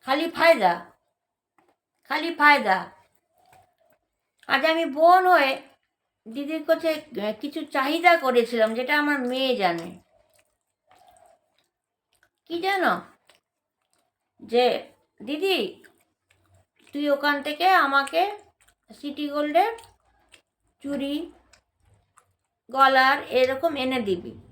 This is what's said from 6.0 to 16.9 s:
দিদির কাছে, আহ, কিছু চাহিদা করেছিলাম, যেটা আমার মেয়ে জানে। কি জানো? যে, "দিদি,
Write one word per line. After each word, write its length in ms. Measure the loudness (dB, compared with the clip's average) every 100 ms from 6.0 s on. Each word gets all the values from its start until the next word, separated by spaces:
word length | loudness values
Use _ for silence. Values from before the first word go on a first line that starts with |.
| _ _ -16
দিদির 360 | -12 -8 -8
কাছে, 280 | -2 -2 -2
আহ, 420 | -6 -8 -8 -8 -8
কিছু 240 | -10 -12 -6
চাহিদা 520 | -4 -2 0 2 2
করেছিলাম, 560 | 2 0 0 0 -2
যেটা 260 | -2 -2 -2
আমার 200 | 0 -2
মেয়ে 360 | -4 -4 -2 0
জানে। 440 | -2 -2 -8 -16 _ _ _ _ _ _ _ _ _ _ _ _ _ _ _ _ _ _ _ _ _ _ _ _ _
কি 160 | -6
জানো? 400 | -4 0 0 -2 -8 _ _ _ _ _ _ _ _ _ _ _ _ _
যে, 520 | -2 2 2 0 -8 _ _ _
"দিদি, 600 | -10 -4 -2 -2 -4 -10 -20 _ _ _ _ _ _ _ _ _ _